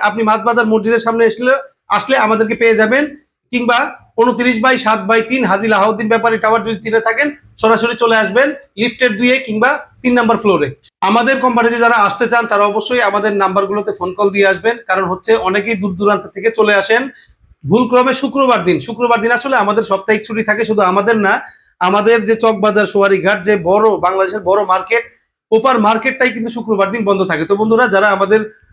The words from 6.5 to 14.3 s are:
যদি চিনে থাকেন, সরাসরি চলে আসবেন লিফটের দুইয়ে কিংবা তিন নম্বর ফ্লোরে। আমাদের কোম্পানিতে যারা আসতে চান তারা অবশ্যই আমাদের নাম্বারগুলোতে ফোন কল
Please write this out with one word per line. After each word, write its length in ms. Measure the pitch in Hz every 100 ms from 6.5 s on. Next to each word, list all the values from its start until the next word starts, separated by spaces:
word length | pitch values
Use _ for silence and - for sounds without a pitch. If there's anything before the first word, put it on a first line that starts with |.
| 226 214
যদি 120 | 220
চিনে 200 | 226 220 226
থাকেন, 200 | 226 294 - _ -
সরাসরি 380 | 220 220 233 226
চলে 200 | 233 220
আসবেন 300 | 202 214 294 - - 196
লিফটের 340 | 240 240 254 202
দুইয়ে 180 | 247 262
কিংবা 300 | 262 214 247 294 - _
তিন 140 | 247 247
নম্বর 180 | 226 226
ফ্লোরে। 280 | 214 170 139 - - _
আমাদের 340 | 190 220 240 262
কোম্পানিতে 380 | 254 233 233 233
যারা 140 | 233 233 202
আসতে 180 | - 240
চান 160 | 233 226
তারা 160 | 202 208
অবশ্যই 360 | 214 214 247
আমাদের 300 | 208 202 208 202
নাম্বারগুলোতে 560 | 190 190 196 208 208
ফোন 160 | 202 180
কল 140 | 185 202